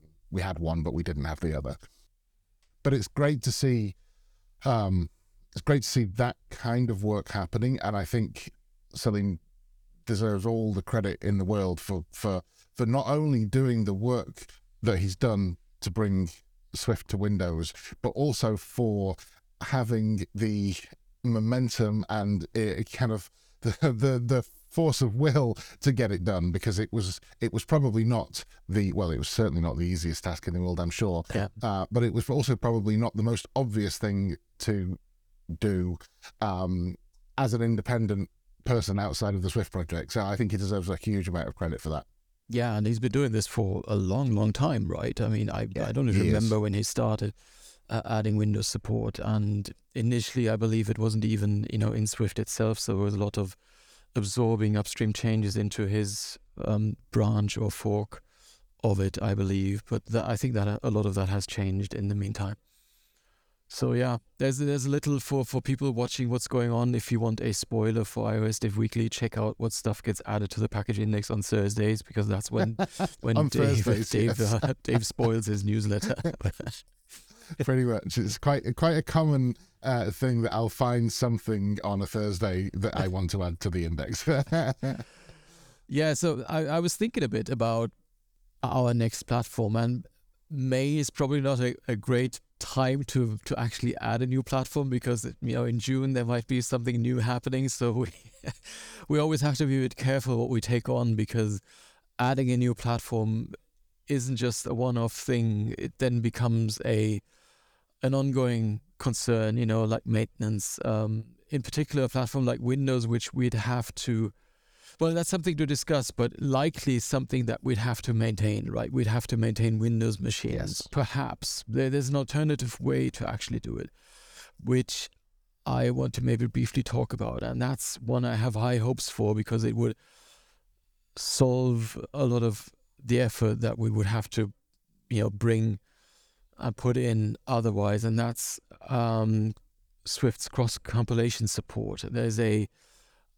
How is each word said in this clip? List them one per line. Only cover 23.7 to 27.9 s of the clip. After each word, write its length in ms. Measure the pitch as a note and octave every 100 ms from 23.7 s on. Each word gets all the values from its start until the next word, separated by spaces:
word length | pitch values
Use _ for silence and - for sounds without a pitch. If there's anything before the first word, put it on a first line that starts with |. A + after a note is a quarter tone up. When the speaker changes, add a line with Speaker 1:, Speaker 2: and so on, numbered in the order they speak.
| -
Speaker 1:
the, 400 | D#3 A2+ C3+ B2+
the 220 | A#2+ C3 - - -
force 320 | - D#3+ -
of 140 | B2+ A2+
will 420 | D3+ C#3+ A#2+ G2+ - -
to 100 | C#3
get 200 | B2 A2
it 120 | G2
done, 280 | F2+ F#2 F2
because 260 | F2 A2+ F#2+
it 160 | A2
was, 260 | A2 F#2+ - - -
it 100 | A2+
was 140 | A2 -
probably 380 | D3+ C3+